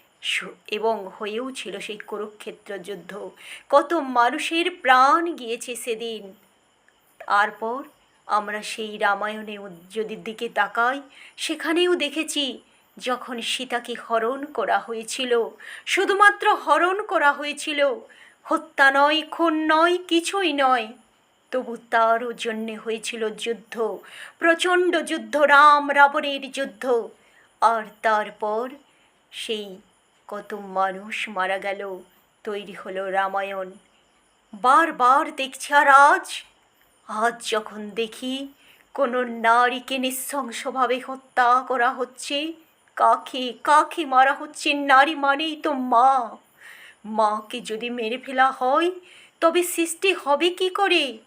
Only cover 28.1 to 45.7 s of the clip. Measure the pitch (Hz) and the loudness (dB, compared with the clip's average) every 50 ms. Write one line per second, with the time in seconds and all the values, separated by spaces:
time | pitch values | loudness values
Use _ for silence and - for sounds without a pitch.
28.1 | 220 214 208 202 208 - 220 208 214 220 247 262 285 - _ _ _ _ _ _ | 2 2 0 -4 -8 -6 -4 -2 -2 -2 -4 -6 -10 -16 _ _ _ _ _ _
29.1 | _ _ _ _ - - - - 220 214 202 196 185 208 _ _ _ _ _ _ | _ _ _ _ -16 -12 -8 -8 -6 -6 -8 -10 -14 -18 _ _ _ _ _ _
30.1 | _ _ _ - 208 202 - - 220 202 202 190 185 190 190 190 190 190 202 214 | _ _ _ -14 -12 -12 -10 -10 -12 -12 -10 -6 -2 -2 0 -2 -2 -6 -10 -10
31.1 | 214 - - 226 208 185 185 190 196 190 196 202 196 202 202 196 185 180 - _ | -8 -8 -8 -6 -4 -4 -2 -2 -2 -4 -4 -6 -6 -6 -8 -10 -10 -12 -14 _
32.1 | _ _ _ _ _ _ - 220 202 202 196 196 180 - - 208 190 190 196 190 | _ _ _ _ _ _ -10 -8 -8 -8 -10 -12 -16 -14 -12 -10 -8 -6 -6 -2
33.1 | 185 196 196 190 196 196 196 196 196 190 185 185 196 - _ _ _ _ _ _ | -2 0 0 0 -2 -4 -4 -6 -6 -8 -10 -10 -14 -20 _ _ _ _ _ _
34.1 | _ _ _ _ _ _ _ _ 214 196 190 247 277 311 330 311 - - 247 247 | _ _ _ _ _ _ _ _ -8 0 4 4 6 6 4 2 0 2 4 4
35.1 | 269 294 277 294 294 - 269 262 - - - - 294 285 294 277 269 277 285 294 | 4 4 2 -2 -6 -8 -8 -8 -8 -12 -4 2 4 4 6 6 8 8 8 8
36.1 | 359 349 - - - - - _ _ _ _ _ _ _ _ _ _ _ _ - | 6 2 0 -6 -12 -14 -14 _ _ _ _ _ _ _ _ _ _ _ _ -10
37.1 | 208 214 226 240 233 233 - - 226 214 214 - 202 214 214 208 190 226 226 220 | -6 -2 -2 -2 -2 -4 -8 -4 -4 -4 -4 -6 -12 -12 -12 -10 -6 -6 -6 -6
38.1 | - - 254 254 262 269 277 277 _ _ _ _ _ _ _ _ - - 277 247 | -8 -10 -8 -8 -8 -8 -8 -12 _ _ _ _ _ _ _ _ -4 -2 -2 0
39.1 | 240 254 247 240 233 233 220 226 233 247 247 247 254 254 247 - 269 262 254 254 | 0 -2 -4 -4 -4 0 2 4 4 6 4 2 0 -2 -6 -6 -6 -4 -4 -4
40.1 | 262 - - - 294 285 240 233 226 - - 269 240 262 247 233 254 254 - 269 | -4 -6 -8 -6 -6 -6 -6 -6 -8 -8 -8 -6 -2 -2 0 0 -2 -4 -6 -10
41.1 | 262 262 _ _ - 254 247 240 247 254 254 254 254 254 240 254 262 254 247 247 | -14 -14 _ _ 0 2 4 4 4 2 2 0 -2 0 0 0 0 -2 -8 -8
42.1 | - - - - 285 285 311 320 330 - _ _ _ _ _ _ - - 226 226 | -10 -12 -10 -6 -4 -4 -4 -6 -10 -12 _ _ _ _ _ _ 0 2 4 4
43.1 | 240 247 - - - 254 254 247 220 - - 311 294 302 302 302 - 349 311 262 | 4 2 0 -8 -8 -8 -8 -8 -8 -4 2 4 4 4 4 2 -2 -6 -4 2
44.1 | 262 254 262 277 285 285 302 302 294 - - 311 285 285 285 277 269 262 285 320 | 4 4 4 4 2 -2 -6 -14 -10 -4 -2 -2 0 0 4 6 6 6 6 4
45.1 | 311 277 294 294 277 285 320 320 302 302 - 311 | 2 -2 0 0 0 0 -2 -6 -6 -4 -4 -2